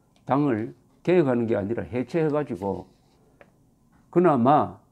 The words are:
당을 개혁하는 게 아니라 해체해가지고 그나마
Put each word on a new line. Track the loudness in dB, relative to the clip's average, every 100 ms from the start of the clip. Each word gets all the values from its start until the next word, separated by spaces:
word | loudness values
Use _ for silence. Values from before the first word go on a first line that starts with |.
| _ _
당을 | -4 -2 0 -2 -4 -12 _ _
개혁하는 | 0 2 2 0 0
게 | -2
아니라 | -2 -6
해체해가지고 | -6 -8 -4 -2 -2 -2 -4 -6 -6 -8 -10 _ _ _ _ _ _ _ _ _ _ _ _
그나마 | 2 2 4 4 4 2 -6 _